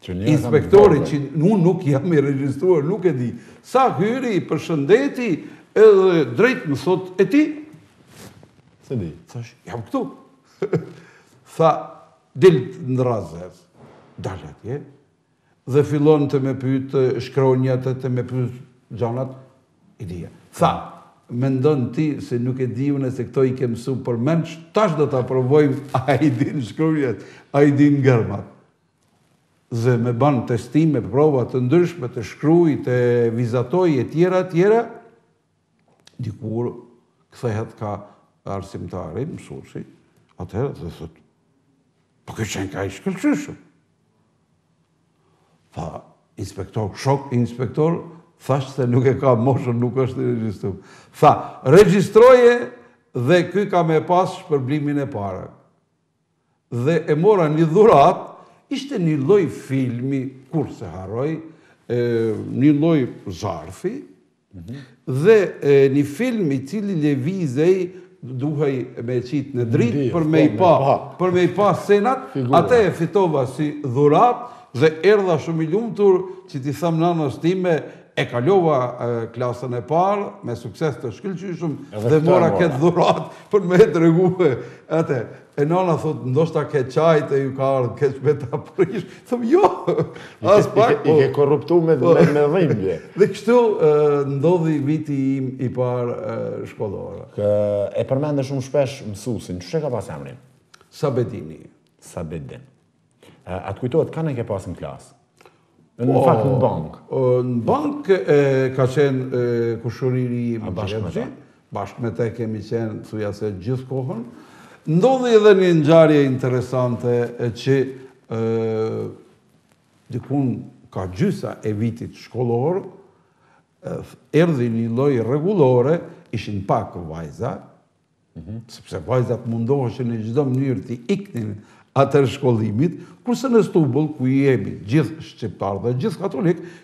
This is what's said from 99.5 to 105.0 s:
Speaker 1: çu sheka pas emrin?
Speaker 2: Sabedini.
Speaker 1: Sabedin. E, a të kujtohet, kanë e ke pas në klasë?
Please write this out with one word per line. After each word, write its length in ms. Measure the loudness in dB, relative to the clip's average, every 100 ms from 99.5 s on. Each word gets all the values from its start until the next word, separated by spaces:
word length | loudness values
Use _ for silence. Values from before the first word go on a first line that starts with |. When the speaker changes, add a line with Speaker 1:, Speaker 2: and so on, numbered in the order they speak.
| -12
Speaker 1:
çu 100 | -6
sheka 220 | -6 -4
pas 180 | -6 -8
emrin? 280 | -12 -14 -18 _ _ _ _ _
Speaker 2:
Sabedini. 640 | -6 -4 -2 -4 -6 -14 -18 -20 _ _ _
Speaker 1:
Sabedin. 600 | -16 -12 -10 -10 -12 -18 -20 _ _ _ _ _ -20 _ -12
E, 60 |
a 200 | -10 -8
të 60 | -8
kujtohet, 300 | -4 -2 -2
kanë 180 | -4 -6
e 40 | -6
ke 80 |
pas 200 | -6 -8 -8
në 100 | -12
klasë? 360 | -14 -14